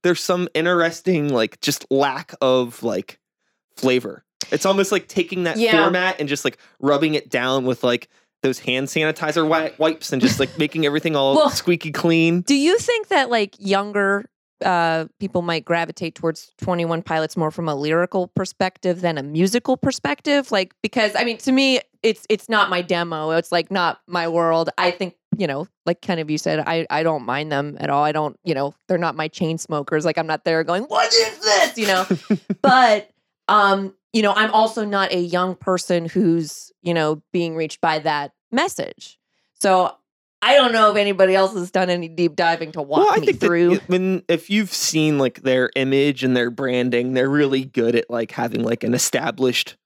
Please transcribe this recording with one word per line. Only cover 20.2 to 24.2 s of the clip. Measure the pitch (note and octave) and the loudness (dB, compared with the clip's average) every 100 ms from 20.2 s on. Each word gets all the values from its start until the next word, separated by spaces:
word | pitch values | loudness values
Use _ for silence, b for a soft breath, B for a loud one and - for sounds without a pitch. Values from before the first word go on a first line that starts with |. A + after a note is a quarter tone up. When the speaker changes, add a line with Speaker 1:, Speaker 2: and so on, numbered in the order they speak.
| D4 C#4+ C4+ | 0 0 2
Speaker 2:
Like, | G#3 F#3 _ | -2 -2 _
because, | G#3+ B3 G#3+ - | -4 0 0 0
I | |
mean, | A#3+ A3+ | -2 -2
to | - | 0
me, | C4 C4+ B3 - _ | 2 4 2 -2 _
it's, | A3+ G#3+ - | 0 0 -2
it's | G#3+ - | -4 0
not | G#3+ F#3+ | 0 2
my | F3+ | -2
demo. | F3+ F3 E3+ D#3+ D#3 | -2 -2 -2 -4 0
It's, | E3 - | 0 0
like, | F3 D#3+ | -2 0
not | F#3+ E3+ - - | -2 -2 -4 -6
my | F3 | -4